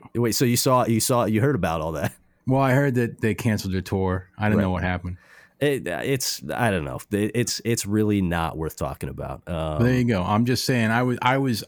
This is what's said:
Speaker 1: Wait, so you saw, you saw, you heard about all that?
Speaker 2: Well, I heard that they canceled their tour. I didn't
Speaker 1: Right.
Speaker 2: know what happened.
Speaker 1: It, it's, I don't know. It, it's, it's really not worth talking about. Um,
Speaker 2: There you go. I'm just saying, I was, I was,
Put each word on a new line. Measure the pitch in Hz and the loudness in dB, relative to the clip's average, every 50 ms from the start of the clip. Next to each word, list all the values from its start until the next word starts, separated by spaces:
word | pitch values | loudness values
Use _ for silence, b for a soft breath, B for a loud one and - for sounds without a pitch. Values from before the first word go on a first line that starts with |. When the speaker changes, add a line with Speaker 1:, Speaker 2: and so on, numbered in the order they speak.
| - - - | -18 -6 -2
Speaker 1:
Wait, | 110 120 113 101 | -2 0 0 2
so | - 139 | 2 2
you | 120 120 | 2 2
saw, | 120 - 135 127 123 113 | 2 2 4 4 4 4
you | 110 113 110 | 4 2 2
saw, | - - 127 120 113 | 2 2 2 2 2
you | 101 110 107 | 2 2 2
heard | 127 147 139 | 2 2 2
about | 95 87 85 82 82 | 0 0 -2 -2 -2
all | 78 82 | -2 -4
that? | 80 73 85 - - - _ _ _ _ _ | -4 -4 -4 -4 -6 -10 _ _ _ _ _
Speaker 2:
Well, | 123 131 135 | 0 0 2
I | 135 131 | 2 4
heard | 127 139 143 143 123 | 4 4 2 2 2
that | 123 120 113 - - | 0 0 -2 -2 -2
they | - 110 101 | -2 -2 0
canceled | - - 113 107 98 - 95 92 | 0 0 0 0 0 -2 -2 -2
their | 95 | -4
tour. | 87 - 104 95 95 92 92 92 - - _ - | -2 -2 -2 0 0 0 -2 -2 -6 -10 _ -2
I | 107 | 0
didn't | 104 101 - | 2 2 2
Speaker 1:
Right. | |
Speaker 2:
know | 98 92 | 2 0
what | 92 90 92 | 0 -2 -2
happened. | 92 90 90 87 90 90 b b b b b b b b _ | -2 -2 -4 -6 -8 -10 b b b b b b b b _
Speaker 1:
It, | 135 147 139 107 - | -2 -2 0 -2 -4
it's, | - 85 65 62 127 139 131 - - - - - - | -4 -6 -4 -2 -2 -2 -2 -2 -4 -6 -6 -8 -8
I | 69 - 120 113 | -4 -2 0 0
don't | 98 87 73 | 0 0 -2
know. | 67 64 69 - - | -4 -6 -10 -6 -4
It, | 101 101 104 107 - | -2 0 0 0 0
it's, | 120 117 - - - - | -2 -2 -2 -4 -4 -2
it's | 113 117 - - | -2 -2 -2 -2
really | 101 104 107 107 107 104 101 | 0 0 2 2 4 2 2
not | 92 85 85 85 82 78 - 78 | 2 2 0 0 -2 -2 -4 -4
worth | 80 76 - | -6 -6 -6
talking | - 78 67 69 - - 67 | -6 -6 -6 -6 -6 -8 -10
about. | 67 - 69 69 67 - - - | -8 -8 -10 -10 -10 -10 -10 -6
Um, | 85 80 80 78 78 - 117 | -6 -4 -4 -2 0 2 2
Speaker 2:
There | 123 127 | 2 2
you | 127 123 | 2 2
go. | 120 113 92 | 2 2 0
I'm | 90 92 104 110 120 | 0 2 2 2 2
just | 123 127 - - | 2 0 0 0
saying, | - 131 120 110 110 | 0 2 2 2 2
I | 113 120 127 | 2 2 0
was, | 127 123 120 | 0 0 0
I | - 127 131 139 | 2 2 2 2
was, | 139 131 117 104 - | 2 0 -2 -2 -2